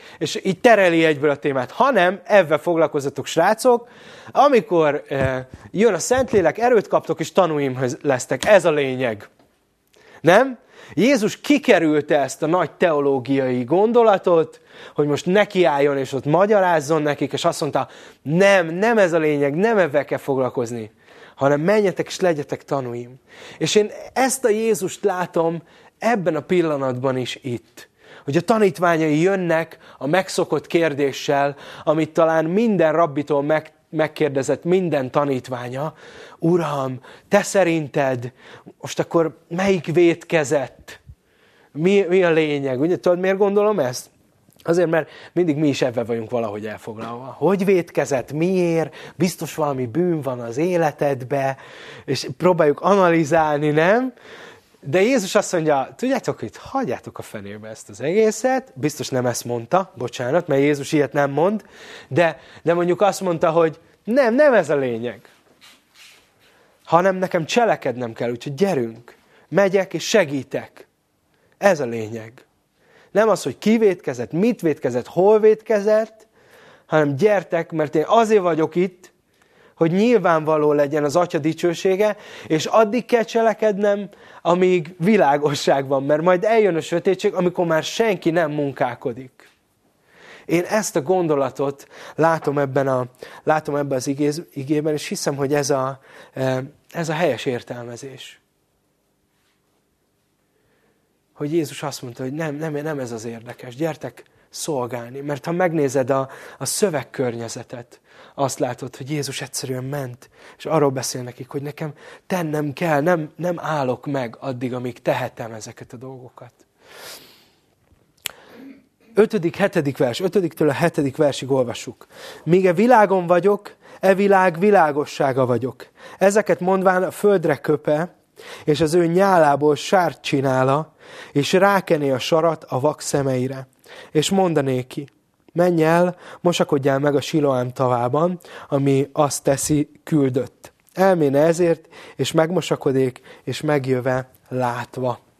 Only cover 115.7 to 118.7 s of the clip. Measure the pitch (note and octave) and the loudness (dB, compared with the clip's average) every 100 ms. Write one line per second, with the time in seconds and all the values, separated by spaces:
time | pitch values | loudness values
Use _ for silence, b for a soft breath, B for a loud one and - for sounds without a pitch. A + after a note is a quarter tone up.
115.7 | - A#2+ A#2+ C3 C3 B2 - A#2+ _ _ | -18 -18 -18 -18 -18 -20 -20 -20 _ _
116.7 | _ B B B B B B B B _ | _ B B B B B B B B _
117.7 | _ _ _ _ _ - B B B B | _ _ _ _ _ -14 B B B B